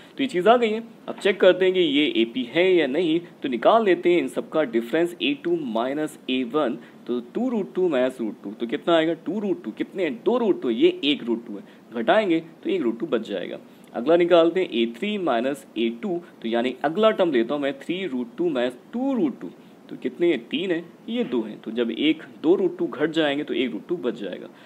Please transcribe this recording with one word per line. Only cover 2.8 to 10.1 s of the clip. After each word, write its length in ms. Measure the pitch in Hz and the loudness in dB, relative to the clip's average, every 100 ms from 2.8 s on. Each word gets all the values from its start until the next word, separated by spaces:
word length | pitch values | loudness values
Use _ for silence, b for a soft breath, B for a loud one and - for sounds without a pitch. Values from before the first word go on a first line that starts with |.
| 143 | 2
नहीं, 300 | 139 180 165 165 - | 2 0 0 -4 -8
तो 60 | 143 | -4
निकाल 360 | 120 151 214 | 2 4 4
लेते 280 | 214 175 175 | 4 4 4
हैं 60 | 175 | 2
इन 100 | 131 | 2
सबका 340 | - 117 160 147 | -4 -4 -2 0
डिफरेंस, 500 | 113 117 160 170 170 | 0 0 0 -2 -2
ए 140 | 127 143 | -2 -2
टू 120 | 170 170 | -2 -2
माइनस 540 | 143 107 127 143 156 - - | -2 -2 -2 -4 -6 -8 -4
ए 120 | 131 127 | -2 -2
वन, 260 | 147 135 - B B - | 0 -2 -2 B B -6
तो 140 | 120 117 | -6 -4
टू 140 | - 254 | -4 -2
रूट 240 | 226 185 | -2 -4
टू 140 | - 185 | -2 0
माइनस 320 | 135 131 131 | 2 0 -2
रूट 220 | 110 - | -6 -8
टू, 60 | 101 | -12
तो 160 | 104 117 | -8 -6
कितना 300 | 143 - 165 | -4 2 2
आएगा, 160 | 160 165 | 2 -2
टू 240 | - 202 | -4 -4
रूट 240 | 202 175 | -2 -4
टू, 60 | - | -6
कितने 320 | - - 180 | -8 -8 -4
हैं, 100 | 170 | -4